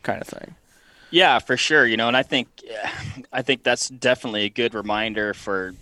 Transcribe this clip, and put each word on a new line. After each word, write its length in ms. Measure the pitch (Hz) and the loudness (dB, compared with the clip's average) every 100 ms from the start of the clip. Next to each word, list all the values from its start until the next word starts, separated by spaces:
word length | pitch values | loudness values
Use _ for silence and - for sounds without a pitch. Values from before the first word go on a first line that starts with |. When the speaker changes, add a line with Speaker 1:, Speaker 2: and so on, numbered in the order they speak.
Speaker 1:
kind 180 | - 98 | -8 -8
of 60 | - | -8
thing. 280 | - - - _ _ _ _ - | -14 -18 -20 _ _ _ _ 0
Speaker 2:
Yeah, 300 | 165 180 120 | 4 6 4
for 160 | - 127 | 2 -2
sure. 300 | - 156 120 | 4 4 4
You 80 | 110 | 2
know, 100 | 117 | 2
and 100 | 127 | 2
I 60 | |
think, 260 | 135 135 120 _ - 110 - - - 135 - | 2 -2 -4 _ -14 -10 -8 -8 -12 -14 -10
I 100 | 127 | -6
think 220 | 131 127 | -2 -2
that's 240 | 127 120 - | 0 -2 -2
definitely 540 | 131 127 127 123 104 | -2 0 0 -2 -4
a 60 | 104 | -4
good 240 | 113 117 | -2 -2
reminder 600 | 110 104 107 110 107 104 | -2 -4 -2 -2 -2 -4
for, 400 | 98 - 95 92 90 | -4 -6 -6 -6 -12